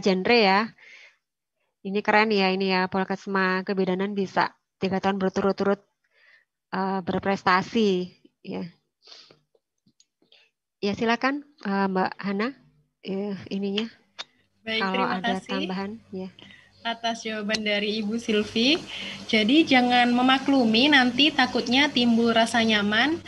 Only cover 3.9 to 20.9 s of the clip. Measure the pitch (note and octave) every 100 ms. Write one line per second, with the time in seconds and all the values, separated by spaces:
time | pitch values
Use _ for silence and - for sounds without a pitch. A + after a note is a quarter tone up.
3.9 | F#3 G3 G3+ F#3 F#3+ - _ _ - F#3+
4.9 | F#3+ F#3+ G3 F#3+ G3 G3 F#3+ G3 G3+ _
5.9 | _ _ _ _ _ _ _ - F#3+ F#3+
6.9 | F#3+ F3 F#3+ G3 G3 G#3 F#3 F3+ A#3 G#3
7.9 | F#3 F3+ - _ _ F#3 F#3 F3 _ _
8.9 | _ - - - _ _ _ _ _ _
9.9 | _ _ _ _ _ _ _ _ - G3+
10.9 | G3+ A3+ A#3 C4 C#4+ - _ G3+ G3 G3
11.9 | F#3 - - G3+ G3+ A#3 C4+ _ _ _
12.9 | _ - F#3+ G#3 G3 - G3 G3+ G3 A3+
13.9 | _ _ - - _ _ _ A3 A3 F#3+
14.9 | F#3+ F#3+ F#3 - F#3+ - F#3+ F#3+ F#3 G3
15.9 | A3 - F#3+ F#3 - - - _ _ A#3
16.9 | A3+ A#3 A#3 A3+ A3 G#3 A3 G#3+ G#3 G#3
17.9 | G#3+ G#3 A#3 A#3 G#3+ G#3+ A3+ B3 D#4+ -
18.9 | - - - - A3 G#3+ D4+ E4 B3+ B3
19.9 | B3 B3 B3 B3+ C4 C4 C#4 A3+ A3+ C#4+